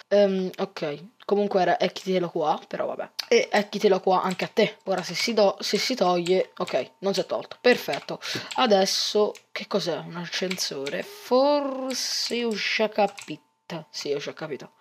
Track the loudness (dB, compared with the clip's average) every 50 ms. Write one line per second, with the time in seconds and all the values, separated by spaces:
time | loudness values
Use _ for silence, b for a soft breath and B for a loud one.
0 | -2 2 4 6 6 6 4 0 -2 -4 -4 -6 -6 -6 -6 -6 -6 -6 -6 -8
1 | -12 -18 _ _ -4 0 0 2 2 2 2 2 4 4 4 2 2 0 -2 -4
2 | -4 -2 0 0 0 0 -2 0 0 0 0 -2 -4 -8 -6 -6 -6 -6 -6 -8
3 | -10 -10 _ -12 -2 2 2 2 2 2 2 0 0 0 0 2 4 4 4 4
4 | 4 2 2 2 2 0 -2 -4 -4 -2 2 2 2 2 0 -4 _ -4 -2 -2
5 | -4 -4 -4 -2 -2 0 4 4 4 4 4 0 -2 -2 -2 0 0 -2 0 2
6 | 2 2 2 2 2 2 2 2 2 0 _ -8 -4 -2 -2 -2 -2 -4 -8 _
7 | -2 -2 0 0 -2 -2 -4 -6 -6 -8 -8 2 4 4 4 4 2 -4 -6 -6
8 | -6 -8 -10 B B B B B B B -2 0 4 4 6 4 4 2 0 -2
9 | -2 0 2 2 2 0 -2 -6 -12 _ -12 -10 -6 -4 -4 -2 -2 -2 -4 -4
10 | -6 -10 -10 -10 -8 -8 -6 -4 -4 -4 -4 -4 -6 -6 -6 -6 -6 -6 -6 -6
11 | -8 -10 -14 -16 -4 0 2 4 4 4 4 2 0 -2 -4 -6 -6 -6 -4 -4
12 | -4 -4 -4 -4 -4 -2 -2 -2 -2 -2 -2 -2 -2 -2 0 0 0 0 2 2
13 | 2 2 0 -4 -12 -12 -14 -14 _ _ _ _ _ -12 -12 -12 -12 -12 -12 -8
14 | -6 -4 -4 -4 -6 -8 -10 -10 -10 -10 -10 -10 -12 -16 _ _